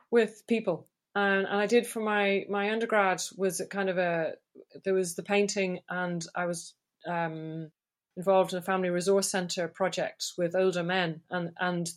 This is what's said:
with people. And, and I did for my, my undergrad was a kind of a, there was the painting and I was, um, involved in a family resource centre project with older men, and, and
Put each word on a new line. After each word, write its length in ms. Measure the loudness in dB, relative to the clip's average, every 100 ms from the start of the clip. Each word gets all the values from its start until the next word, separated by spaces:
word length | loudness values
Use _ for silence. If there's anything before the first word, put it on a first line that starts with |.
| 2
with 340 | 4 4 -2 -2
people. 400 | 0 0 -4 -6 _ _
And, 320 | 0 2 2 2
and 140 | 0
I 80 | 4
did 180 | 4 2
for 140 | -4
my, 460 | -2 2 2 0 0
my 220 | -2 0
undergrad 500 | -2 2 4 4 2 -4 -2
was 220 | -2 -2
a 80 | -6
kind 220 | -2 -2
of 100 | 0
a, 340 | 0 0 -2 -6 _ -20 -20 -8
there 120 | -2 0
was 180 | 0
the 80 | -4
painting 600 | 0 2 2 0 -2 -4 -6
and 380 | -6 -4 -4 -6
I 140 | -4 -4
was, 260 | -4 -10 _ _ _ -6
um, 640 | -4 -4 -6 -10 -10 -12 _ _ _ _ -6
involved 360 | 4 4 4
in 60 | -2
a 40 |
family 260 | -2 0 2
resource 400 | 0 4 4 4
centre 380 | -2 -2 -4 -4
project 680 | -2 -2 0 -4 -6 -10 -2
with 180 | 0 2
older 280 | 2 2
men, 380 | 0 0 0 -2 -6
and, 220 | -6 -6 -4
and 280 | -2 -2 -4